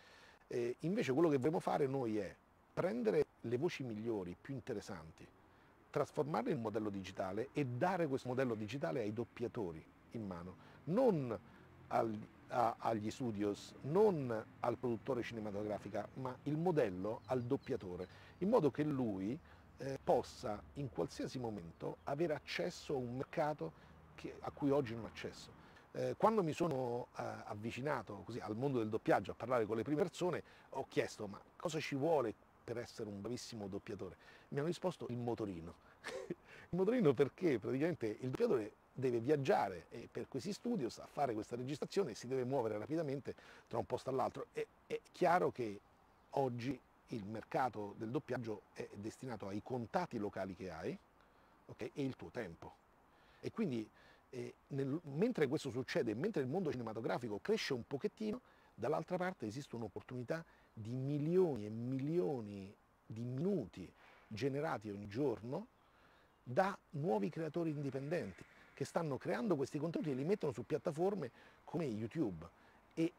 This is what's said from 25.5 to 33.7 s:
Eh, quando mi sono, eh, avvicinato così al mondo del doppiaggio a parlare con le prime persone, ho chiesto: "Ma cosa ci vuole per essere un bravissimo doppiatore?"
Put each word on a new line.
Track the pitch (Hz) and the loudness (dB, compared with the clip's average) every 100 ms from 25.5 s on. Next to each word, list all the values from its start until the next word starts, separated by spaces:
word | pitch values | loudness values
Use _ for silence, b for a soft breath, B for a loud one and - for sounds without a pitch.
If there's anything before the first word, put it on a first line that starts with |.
| - B B B | -18 B B B
Eh, | - 127 123 | -4 -2 4
quando | 208 220 | 6 6
mi | 165 | 2
sono, | 139 170 135 123 120 131 - | 2 2 2 0 -2 -4 -6
eh, | 120 110 | -6 -6
avvicinato | - 107 110 120 139 135 104 101 | -8 -6 -6 -2 0 0 -2 -8
così | 95 113 | -8 -8
al | - 110 | -4 0
mondo | 139 127 | 2 2
del | 107 | 2
doppiaggio | 107 - 135 95 | 2 4 4 4
a | |
parlare | - 117 127 104 | -4 2 2 4
con | 113 | 2
le | |
prime | 110 147 | 2 2
persone, | 170 - 175 127 - B B | 0 0 0 -2 -6 B B
ho | - - | -8 -2
chiesto: | 147 113 - 104 | 0 0 -2 -8
"Ma | 101 - - | -8 -16 -6
cosa | 175 156 | -4 -2
ci | - | -2
vuole | 139 156 156 117 - - - | 0 4 4 4 -2 -10 -14
per | - 120 | -8 -8
essere | 120 - 107 | -8 -8 -6
un | 101 | -6
bravissimo | 104 123 - 117 | -4 -6 -6 -8
doppiatore?" | 101 | -6